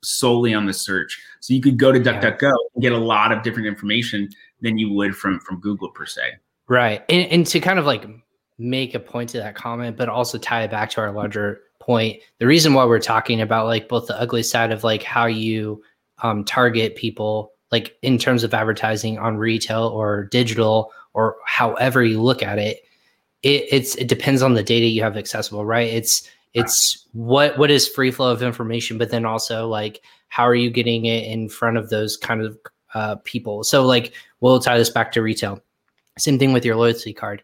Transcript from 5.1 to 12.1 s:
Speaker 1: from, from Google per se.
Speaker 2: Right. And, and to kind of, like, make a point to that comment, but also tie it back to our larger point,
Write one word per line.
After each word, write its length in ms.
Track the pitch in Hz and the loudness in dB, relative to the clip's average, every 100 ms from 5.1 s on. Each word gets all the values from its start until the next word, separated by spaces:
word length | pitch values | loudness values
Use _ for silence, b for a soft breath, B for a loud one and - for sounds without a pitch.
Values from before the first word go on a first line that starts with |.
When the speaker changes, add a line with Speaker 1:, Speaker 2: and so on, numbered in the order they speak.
| 95 | -2
Speaker 1:
from, 240 | 98 90 | -4 -4
from 200 | - 90 | -6 -8
Google 280 | 101 98 95 | -6 -6 -8
per 160 | - 73 | -12 -14
se. 280 | - 64 - _ _ - | -8 -8 -10 _ _ 0
Speaker 2:
Right. 340 | 123 117 107 - | 2 2 -2 0
And, 220 | 175 160 | 0 4
and 160 | 170 156 | 2 2
to 120 | 170 | 0
kind 200 | 180 190 | 0 0
of, 60 | 143 | 0
like, 200 | 113 104 110 _ _ _ - | -2 -6 -20 _ _ _ -10
make 340 | 120 131 127 | -6 -4 -4
a 60 | 123 | -8
point 300 | - 120 120 | -10 -10 -8
to 60 | 120 | -8
that 160 | 104 104 | -10 -10
comment, 420 | 120 117 120 117 | -10 -8 -8 -6
but 120 | 117 | -4
also 280 | 117 123 117 | -2 -2 -4
tie 260 | - 117 | -4 -4
it 60 | 110 | -2
back 180 | 107 107 | -4 -4
to 100 | - | -4
our 100 | 107 | -4
larger 500 | 104 104 104 104 104 _ _ | -4 -6 -4 -6 -6 _ _
point, 420 | - 117 110 | 0 0 0